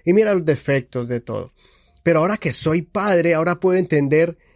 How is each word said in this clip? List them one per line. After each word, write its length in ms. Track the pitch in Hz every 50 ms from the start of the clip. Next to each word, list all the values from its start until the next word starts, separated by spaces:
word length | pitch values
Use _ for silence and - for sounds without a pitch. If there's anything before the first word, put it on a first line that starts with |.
| -
y 80 | 170 180
mira 220 | 214 220 214 202
los 100 | 185 160
defectos 640 | 156 143 127 - - 139 135 131 _ - 127 120
de 140 | 120 123 120
todo. 320 | - - 110 104 90 87 _ _ _ - _ _ _ _ _ _ -
Pero 180 | 165 170 156
ahora 160 | 156 190 214
que 140 | - - 156
soy 320 | 123 - - 160 156 175 170
padre, 520 | - - 202 196 208 190 175 165 170 165
ahora 240 | 156 165 175 175 170
puedo 180 | - 185 180 185
entender 600 | 180 180 165 147 143 135 151 156 165 170 165 _ _ _ _